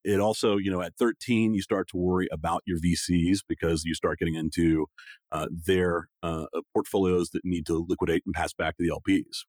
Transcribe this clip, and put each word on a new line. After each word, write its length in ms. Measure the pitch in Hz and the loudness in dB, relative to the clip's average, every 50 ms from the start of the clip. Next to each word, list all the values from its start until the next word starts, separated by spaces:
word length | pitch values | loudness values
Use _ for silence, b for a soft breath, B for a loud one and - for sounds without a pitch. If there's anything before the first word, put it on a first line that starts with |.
| - | -2
it 140 | 95 101 95 | 0 2 2
also, 380 | 101 107 110 - - 113 101 | 4 2 2 2 2 2 2
you 140 | 101 98 98 | 2 0 -2
know, 120 | 92 90 90 | -2 -2 -4
at 140 | 82 - | -6 -2
thirteen, 560 | - 123 117 107 - - - 120 110 110 110 110 | 0 0 0 0 -2 -2 0 2 2 2 2 2
you 100 | 98 - | 0 0
start 260 | - 110 95 90 - | 0 0 -2 -2 -2
to 80 | - | -2
worry 320 | 90 90 90 92 92 92 - | -2 0 2 2 2 0 -2
about 320 | - 78 78 82 85 82 - | -4 -4 -4 -2 -2 -2 -2
your 140 | 98 90 82 | -2 -2 0
V 140 | 82 87 85 | 2 2 2
Cs 480 | - - - 90 85 82 90 98 - - | 2 0 2 2 2 4 2 2 0 -2
because 400 | - 82 - 85 82 82 76 76 | -4 -6 -2 0 0 0 0 -2
you 80 | 82 80 | -4 -4
start 280 | - - 85 78 - | -2 -2 -2 -2 0
getting 160 | 92 82 80 | -2 -2 -2
into, 500 | 80 80 80 - 87 82 82 80 78 76 - _ B B B B B _ _ - | -2 -2 -2 0 2 4 4 4 2 0 -2 _ B B B B B _ _ -6
uh, 140 | 78 78 - | -6 -4 -6
their, 580 | - 85 80 92 95 92 90 87 85 85 82 - _ _ - | -6 -4 -2 0 2 2 2 2 0 -2 -4 -8 _ _ -6
uh, 240 | 85 82 80 78 - - | -4 -4 -4 -6 -6 -6
uh, 80 | 82 - - - | -8 -8 -4 -2
portfolios 580 | 107 98 - - 101 95 90 90 90 85 - | -4 -2 0 0 0 2 2 2 2 0 0
that 100 | - - - | -4 -4 -4
need 220 | 90 90 85 78 | -2 -2 -2 -2
to 180 | - 82 80 85 87 | -2 -2 -2 0 -2
liquidate 340 | 87 - 92 85 82 78 - | -2 0 0 0 0 0 0
and 100 | 95 82 | -2 -4
pass 180 | 85 80 78 - | -2 -4 -4 -4
back 240 | - 82 78 - | -4 -4 -4 -2
to 80 | - 85 | -2 -2
the 60 | 82 | -2
L 100 | 73 71 | -2 -2
Ps, 440 | - - 95 92 - - - - - | 0 2 2 2 2 -2 -8 -12 -6